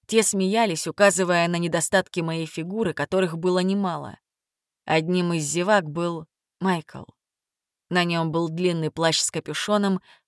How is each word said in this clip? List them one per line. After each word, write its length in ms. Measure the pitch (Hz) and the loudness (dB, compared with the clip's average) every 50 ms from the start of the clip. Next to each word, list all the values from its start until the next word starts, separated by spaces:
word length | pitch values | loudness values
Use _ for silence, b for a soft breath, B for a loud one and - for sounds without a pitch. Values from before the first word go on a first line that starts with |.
| _ | _
те 160 | - 220 226 | 0 2 2
смеялись, 640 | 214 - - 196 185 185 208 226 233 208 165 156 - | 2 4 2 0 0 2 2 2 2 2 0 -2 -4
указывая 600 | 170 - - 202 202 180 170 185 175 175 170 170 170 | -6 2 4 4 4 6 4 2 2 2 2 2 2
на 80 | 175 | 0
недостатки 640 | 170 170 175 170 170 - - - 190 185 - - 180 | 0 0 0 0 0 0 2 2 2 2 2 -4 -4
моей 260 | 165 160 165 165 165 | -4 -2 -4 -4 -6
фигуры, 480 | 156 - 170 160 175 196 220 220 165 - | -6 -6 -8 -8 -6 -4 -2 -2 -2 -2
которых 440 | - - - 190 190 190 170 160 165 | -4 -4 0 2 0 0 0 -2 -2
было 200 | 165 180 180 185 | -2 0 2 2
немало. 600 | 185 190 196 202 196 185 165 147 139 104 - - _ _ _ _ _ _ _ _ _ _ _ _ _ | 2 0 0 0 -2 -2 -4 -6 -10 -12 -16 -18 _ _ _ _ _ _ _ _ _ _ _ _ _
Одним 500 | - 160 160 160 170 180 180 175 175 170 | 0 0 0 2 2 0 0 0 0 0
из 100 | 160 151 | -2 -2
зевак 460 | 143 151 175 175 196 214 202 165 151 | -2 -2 -2 2 4 2 2 2 0
был 360 | 147 170 170 170 170 160 151 - _ _ _ _ _ _ | -4 -4 -4 -4 -4 -6 -10 -16 _ _ _ _ _ _
Майкл. 440 | 180 190 180 165 - - - 135 - - _ _ _ _ _ _ _ _ _ _ _ _ _ _ _ _ | 0 0 0 0 -4 -10 -18 -20 -20 -20 _ _ _ _ _ _ _ _ _ _ _ _ _ _ _ _
На 140 | 175 175 175 | 0 0 2
нём 280 | 175 170 170 165 165 | 2 0 0 0 0
был 160 | 156 165 170 160 | 0 0 -2 -2
длинный 420 | 160 170 180 180 170 165 160 151 | -2 -2 0 0 0 0 -2 -4
плащ 280 | - 160 165 160 160 - | -2 0 0 2 2 2
с 100 | - - | -2 -2
капюшоном, 680 | - 165 - - 151 - - - 208 208 202 196 190 185 b b b b b | -4 -6 -8 -6 -8 -6 -2 0 0 2 2 2 0 -2 b b b b b